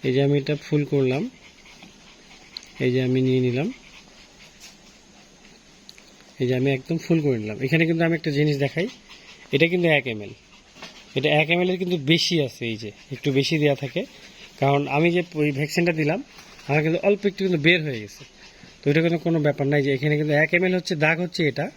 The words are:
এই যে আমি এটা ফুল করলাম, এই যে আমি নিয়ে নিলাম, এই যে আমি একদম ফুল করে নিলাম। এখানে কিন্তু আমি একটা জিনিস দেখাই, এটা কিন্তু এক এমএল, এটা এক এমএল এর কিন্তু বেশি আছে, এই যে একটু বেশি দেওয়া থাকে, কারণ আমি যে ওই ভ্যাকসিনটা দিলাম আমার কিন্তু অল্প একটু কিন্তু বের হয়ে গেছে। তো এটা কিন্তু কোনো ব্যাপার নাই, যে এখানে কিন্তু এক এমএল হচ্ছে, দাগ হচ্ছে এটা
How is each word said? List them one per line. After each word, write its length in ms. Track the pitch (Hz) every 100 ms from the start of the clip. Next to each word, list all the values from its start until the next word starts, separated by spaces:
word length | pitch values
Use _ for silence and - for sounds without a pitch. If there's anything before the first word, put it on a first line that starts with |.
| 135
এই 60 |
যে 60 | 131 139
আমি 80 | 143
এটা 140 | 139 147
ফুল 160 | - 151 143
করলাম, 300 | 143 131 135 240 - - - - - - - - - - - - - - -
এই 60 | 131
যে 60 | 127 127
আমি 120 | 131 131
নিয়ে 140 | 131 127
নিলাম, 200 | 123 185 - - - - - - - - - - - - - - - - - - - - - - - - - - -
এই 40 | 127
যে 40 | 127
আমি 100 | 135 135
একদম 200 | - 165
ফুল 140 | - 165
করে 120 | 147 117
নিলাম। 160 | 107 107
এখানে 180 | 131 160 165
কিন্তু 140 | 165 165
আমি 80 | 165
একটা 120 | 160 143
জিনিস 180 | 151 139
দেখাই, 220 | 139 160 214 - - - - - -
এটা 100 | 139 165
কিন্তু 140 | 180 170 147
এক 80 | 127
এমএল, 200 | 110 101 113 _ - - - - - - 131
এটা 120 | 147 151
এক 60 | 156
এমএল 160 | 175 180
এর 60 | 180
কিন্তু 140 | 180 175 135
বেশি 240 | 165 - 170 135
আছে, 160 | - 117
এই 60 | 107
যে 60 | 104 - -
একটু 140 | 135 147 135
বেশি 160 | 135 160
দেওয়া 140 | 147 135
থাকে, 180 | 139 175 262 - - - - -
কারণ 200 | 135 143 143 139
আমি 100 | 170
যে 60 | 175 170 151
ওই 80 | 151 135
ভ্যাকসিনটা 340 | 147 - 175 156
দিলাম 180 | 147 190 - - - - -
আমার 140 | 147
কিন্তু 140 | 156 170 202
অল্প 140 | 202 202
একটু 120 | 190
কিন্তু 140 | 190 170 156
বের 120 | 175 151
হয়ে 120 | 117
গেছে। 200 | 104 - - - - - - -
তো 60 | 143
এটা 100 | 147
কিন্তু 140 | 165 170
কোনো 120 | 170 165
ব্যাপার 200 | 147 139 139
নাই, 100 | 147
যে 40 | 139 135
এখানে 160 | 147 151
কিন্তু 140 | 151 147
এক 80 | 156 175
এমএল 160 | 185 185
হচ্ছে, 140 | 175 156
দাগ 140 | 156 165
হচ্ছে 160 | 175 - 151
এটা 140 | 127 190